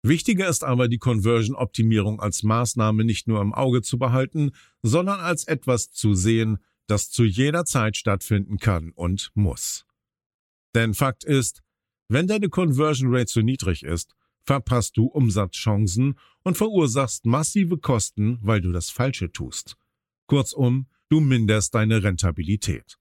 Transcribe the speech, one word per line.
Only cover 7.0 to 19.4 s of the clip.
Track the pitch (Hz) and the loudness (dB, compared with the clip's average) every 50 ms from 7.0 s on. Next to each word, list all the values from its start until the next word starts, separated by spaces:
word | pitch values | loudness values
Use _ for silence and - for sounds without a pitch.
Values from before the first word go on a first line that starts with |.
| - - | -2 -4
zu | - - 120 | 0 2 2
jeder | 110 90 107 131 147 151 170 170 | 2 4 2 0 0 0 -2 -4
Zeit | - - 131 107 107 104 | -2 -2 0 0 0 -2
stattfinden | - - 110 98 95 - - 107 101 101 - 101 95 | -2 -2 -2 -2 -2 0 0 0 0 0 -2 -6 -2
kann | - 110 95 85 78 85 | 0 0 0 0 -2 -6
und | - - 85 87 92 101 - - _ | -8 -4 -2 -2 -2 -2 -6 -6 _
muss. | 107 101 87 80 - - - - - _ _ _ _ _ _ _ _ _ _ _ _ _ _ _ _ _ _ - | 0 0 0 -2 -4 -8 -10 -10 -12 _ _ _ _ _ _ _ _ _ _ _ _ _ _ _ _ _ _ 0
Denn | 117 117 110 | 0 0 0
Fakt | 101 - 143 131 - _ - | 0 0 0 -2 -2 _ -2
ist, | - 147 135 123 - - _ _ _ _ _ _ _ _ _ _ _ | 0 0 0 0 -2 -6 _ _ _ _ _ _ _ _ _ _ _
wenn | 107 139 175 185 | -2 0 0 0
deine | 208 214 202 180 | 0 0 -2 -2
Conversion | - - 185 165 131 131 156 156 151 127 131 127 | 0 0 0 2 2 2 2 2 2 0 0 0
Rate | 123 127 120 | 2 0 0
zu | - - 117 | 0 0 0
niedrig | 110 117 131 - - 92 82 - | 2 2 0 0 -2 -2 -2 -2
ist, | - 73 85 87 - _ _ _ _ _ _ _ _ | -4 -6 -6 -6 -6 _ _ _ _ _ _ _ _
verpasst | - 139 139 - - 127 120 104 - _ - | -2 -2 -2 0 0 0 0 0 0 _ 0
du | 113 | 0
Umsatzchancen | - - 151 131 113 90 107 98 87 - - - 113 104 101 107 95 87 110 131 139 135 _ _ _ _ _ | 0 2 2 0 2 2 0 -2 -2 -6 -4 -2 0 0 2 0 0 0 0 0 -2 -2 _ _ _ _ _
und | _ 190 175 - | _ -4 0 0
verursachst | 208 220 214 185 156 131 113 139 135 127 - - _ | 0 2 2 2 2 2 2 0 -2 -2 -4 -4 _
massive | 117 120 143 156 - - 208 190 165 180 156 | 0 0 0 0 0 0 0 2 2 0 -2
Kosten, | - - 131 110 - - _ 104 104 107 123 120 | 0 0 0 0 0 -4 _ -2 -2 -2 -2 -2
weil | 104 98 113 101 | 0 0 0 2
du | 87 90 | 0 0
das | 87 87 82 - | -2 -2 -4 -6
Falsche | - - 123 135 131 - 95 80 | -4 -2 -2 -2 -2 -4 -6 -8
tust. | _ - | _ -10